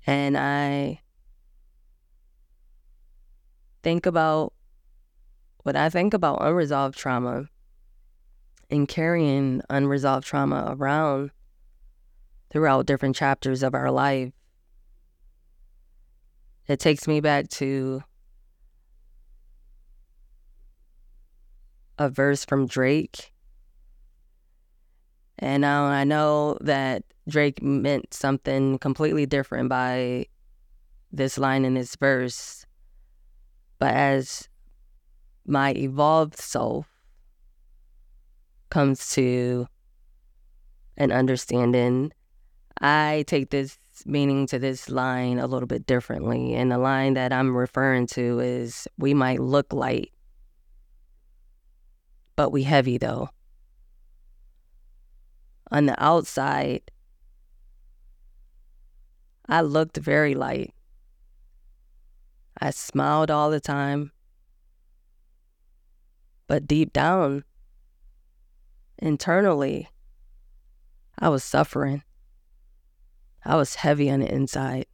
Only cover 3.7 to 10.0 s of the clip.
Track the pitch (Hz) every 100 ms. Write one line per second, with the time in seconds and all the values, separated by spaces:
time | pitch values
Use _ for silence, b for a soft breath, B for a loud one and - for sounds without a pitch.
3.7 | _ - 170 185 170 160 156 156 _ _
4.7 | _ _ - _ _ - - _ _ -
5.7 | 139 156 175 196 208 165 139 147 175 147
6.7 | 143 135 139 139 123 123 127 143 _ _
7.7 | _ - - - _ _ - - _ _
8.7 | 147 143 - 165 170 151 139 135 127 -
9.7 | 139 139 139